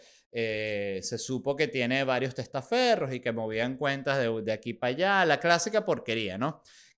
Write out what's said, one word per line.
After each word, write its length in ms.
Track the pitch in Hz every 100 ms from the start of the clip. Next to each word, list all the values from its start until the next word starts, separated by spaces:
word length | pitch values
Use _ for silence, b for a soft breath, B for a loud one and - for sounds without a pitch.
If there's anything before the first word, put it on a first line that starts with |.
| B B B
Eh, 680 | 117 113 107 107 104 101 95
se 140 | - 117
supo 380 | - 131 139 139
que 140 | 147
tiene 340 | 135 120 131
varios 320 | 131 123 131 127
testaferros 800 | 117 135 - 240 247 208 135
y 80 | 123
que 100 | 123
movían 460 | 113 110 110 123 131
cuentas 400 | 143 139 139 135
de, 240 | 117 113
de 100 | 107
aquí 220 | 107 120
para 160 | 110 123
allá. 360 | 135 190 196 170
La 140 | 139
clásica 460 | 170 170 214 214 214
porquería, 520 | - - 113 101 95
¿no? 240 | 139 - B B B